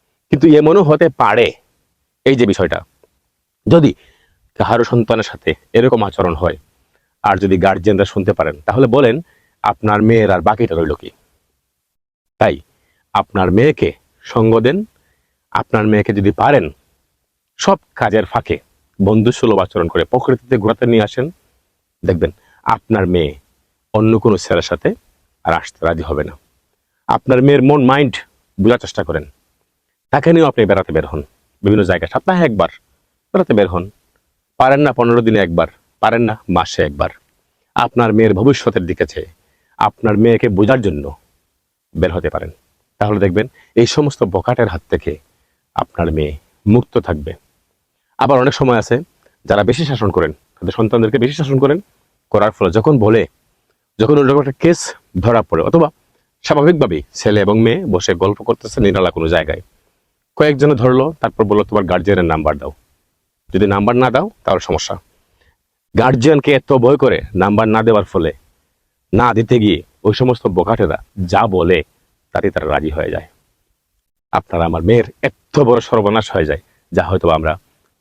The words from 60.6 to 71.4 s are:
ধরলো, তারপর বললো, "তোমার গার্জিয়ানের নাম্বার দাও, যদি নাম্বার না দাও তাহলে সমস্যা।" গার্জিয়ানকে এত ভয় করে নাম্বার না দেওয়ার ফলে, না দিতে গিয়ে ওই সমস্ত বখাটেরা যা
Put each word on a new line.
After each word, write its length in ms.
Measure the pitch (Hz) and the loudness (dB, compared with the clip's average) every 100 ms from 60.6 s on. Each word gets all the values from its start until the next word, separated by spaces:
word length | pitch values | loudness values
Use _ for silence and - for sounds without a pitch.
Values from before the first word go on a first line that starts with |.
| 147 127 | 2 2
ধরলো, 380 | 127 127 143 160 | 2 2 0 -4
তারপর 240 | 113 - | -6 -2
বললো, 200 | 104 104 | 0 0
"তোমার 200 | 98 104 | 0 -2
গার্জিয়ানের 420 | 90 90 90 92 85 | -2 -2 0 0 0
নাম্বার 320 | 80 76 73 | 0 -2 -4
দাও, 140 | 69 - _ _ _ _ _ _ _ | -8 -16 _ _ _ _ _ _ _
যদি 140 | - 98 | 0 0
নাম্বার 280 | 196 104 123 | 2 0 2
না 160 | 127 | 2
দাও 180 | 123 208 - | 0 -2 -6
তাহলে 160 | - 92 | -4 -2
সমস্যা।" 360 | - 82 - - - _ _ _ _ _ _ _ _ - | -2 -6 -6 -12 -14 _ _ _ _ _ _ _ _ 0
গার্জিয়ানকে 540 | 123 127 139 151 147 | 0 2 2 2 2
এত 200 | 135 - | 0 2
ভয় 240 | 135 120 143 | 2 4 2
করে 240 | 131 85 - 92 | 2 0 -4 -2
নাম্বার 320 | 98 107 110 | 0 2 0
না 160 | 110 | 0
দেওয়ার 220 | 113 104 92 | 2 2 0
ফলে, 280 | 95 80 - _ _ _ _ _ _ _ | -4 -4 -6 _ _ _ _ _ _ _
না 200 | 101 123 | 0 0
দিতে 260 | 110 113 123 | 0 0 2
গিয়ে 240 | 104 76 - _ | 2 0 -6 _
ওই 100 | 104 | -2
সমস্ত 340 | 104 127 120 110 | 0 0 0 -2
বখাটেরা 500 | 90 90 113 87 - - 104 | -2 0 0 -2 -4 -10 -10
যা 300 | 90 98 | -2 0